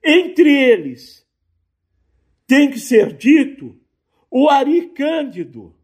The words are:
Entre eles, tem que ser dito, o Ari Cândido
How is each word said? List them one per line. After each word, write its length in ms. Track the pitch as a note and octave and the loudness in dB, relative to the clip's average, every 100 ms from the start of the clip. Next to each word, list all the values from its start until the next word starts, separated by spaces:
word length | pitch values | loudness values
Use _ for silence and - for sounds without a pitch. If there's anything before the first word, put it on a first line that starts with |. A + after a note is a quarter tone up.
Entre 500 | D#4 E4 E4+ - D#4 | 2 0 0 0 2
eles, 720 | C#4+ C4 G#3+ C#3+ B2 - _ _ _ _ _ _ _ _ _ _ _ _ _ _ | 4 2 0 -2 -16 -20 _ _ _ _ _ _ _ _ _ _ _ _ _ _
tem 240 | C4 C#4+ | 2 2
que 80 | C4 | -2
ser 360 | - A#3 - | 0 0 0
dito, 600 | D#3+ A#3 D4+ C4+ - B2+ - _ _ _ _ _ | -4 2 2 2 -8 -20 -20 _ _ _ _ _
o 180 | B3+ D4 | -2 2
Ari 380 | C#4 C4+ E4+ F4 | 2 0 -2 -4
Cândido 840 | - D4 D#4+ C#4 F3 E3 A#2+ F2 _ | -8 -6 -4 -8 -12 -16 -16 -20 _